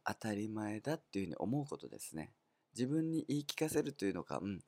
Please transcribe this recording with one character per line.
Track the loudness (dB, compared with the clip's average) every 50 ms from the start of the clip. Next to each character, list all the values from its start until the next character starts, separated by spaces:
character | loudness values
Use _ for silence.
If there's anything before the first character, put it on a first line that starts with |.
| -2
当 | -4
た | -4 -2 0 0 0
り | 0 0 -2
前 | -2 -2 -2 -2 -2 -2
だ | 0 0 -2
っ | -2
て | -2 -4 -2 0
い |
う | 0
ふ | 0
う |
に | -2
思 | 0 0 2 2 2
う | 0
こ | -2 -4 -6
と | -6 -10
で | -12 -10
す | -10 -8 -6
ね。 | -8 -8 -8 -12 _ _ _ _ _ _ _
自 | -2 -2 0
分 | 2 2 2 2 2
に | 2 0 0
言 | 2 0 0
い | 0
聞 | 0 0 2
か | 2 4
せ | 4 2
る | 2 2
と | 0 0 0
い | 0
う | 0
の | 0
か、 | -2 -2 -2 -2
う | -2
ん、 | -2 -4 -4 -8